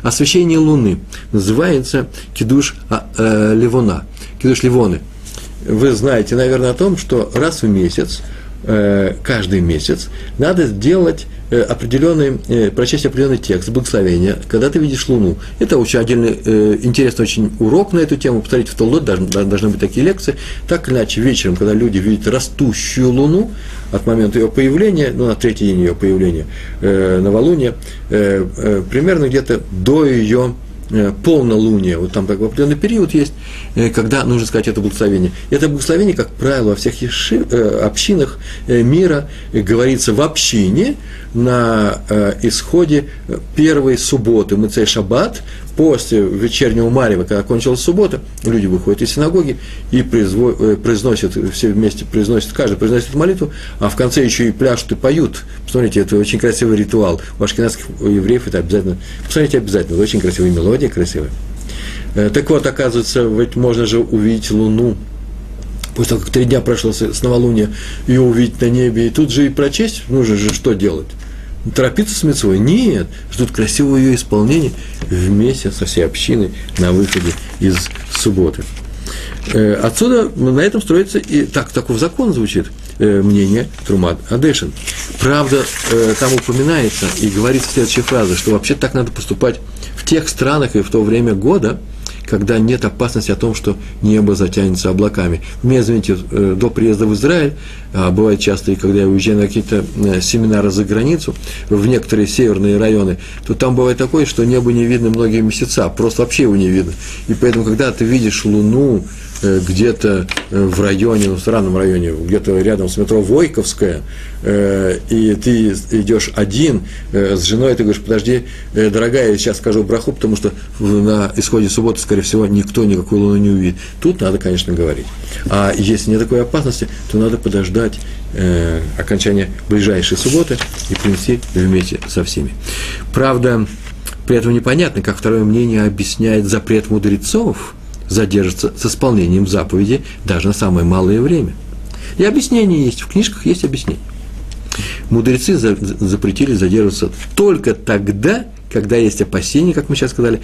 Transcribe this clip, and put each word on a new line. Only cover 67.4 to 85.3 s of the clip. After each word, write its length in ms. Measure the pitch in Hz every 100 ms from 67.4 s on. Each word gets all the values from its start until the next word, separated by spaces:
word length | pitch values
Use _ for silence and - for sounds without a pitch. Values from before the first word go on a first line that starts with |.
| 120 110 104 - - - -
ее 180 | 127
увидеть 360 | 127 113 120 -
на 80 | 120
небе, 380 | 123 123 113 117
и 40 |
тут 200 | 120 147
же 160 | 123 139
и 20 |
прочесть, 540 | 139 143 147 220 - -
нужно 260 | 131 113 104
же 160 | 104
что 220 | 104 131
делать? 320 | 101 98 78 - - - - - - - -
Торопиться 360 | 127 131 214
с 120 | -
мицвой? 340 | 156 - 104 95
Нет, 480 | 117 208 240 113 82 - -
ждут 200 | 95 127
красивого 440 | - 104 - 143 135
ее 200 | 131 120
исполнения 560 | - 107 107 160 131 - - - -
вместе 640 | 90 92 101 120 135 104
со 140 | -
всей 200 | 92 -
общиной 460 | 82 - - 120 98 - - -
на 120 | 90
выходе 420 | 92 98 95 85 - - -
из 160 | 98 87 - - -
субботы. 520 | - 113 95 85 - - - - - - - - - -
Э, 220 | 113 107
отсюда 540 | 101 113 - 240 247 214
на 240 | - 131 131
этом 240 | 196 208
строится, 360 | - 170 196 -
и 260 | - 147
так, 260 | 139 139 120
таков 300 | - - 113
закон 340 | 165 - 247
звучит, 380 | 135 104 95 82 - - -
э, 240 | 107 101
мнение 460 | 98 101 95 107 - - -
Трумат 320 | 98 90 78 -
Адешин. 440 | 120 151 131 76 - - - - -
Правда, 420 | 131